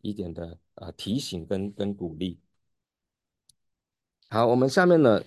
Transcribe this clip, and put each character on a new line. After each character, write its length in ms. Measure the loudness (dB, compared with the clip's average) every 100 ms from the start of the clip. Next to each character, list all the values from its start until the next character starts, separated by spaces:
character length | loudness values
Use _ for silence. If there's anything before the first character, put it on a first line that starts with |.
一 120 | -10
点 200 | -8 -8
的， 240 | -10 -12 -16 _ -18
呃， 160 | -16
提 260 | -10 -6 -4
醒 260 | -6 -10 -6
跟， 260 | -6 -6
跟 200 | -6 -6
鼓 220 | -6 -8 -6
励。 240 | -8 -8 _ _ _ _ _ _ _ _ _ _ _ _ _ _ _ _ _ _ -6
好， 180 | 0 2
我 80 | 4
们 140 | 2
下 160 | 4 4
面 160 | 6
呢， 200 | 6 4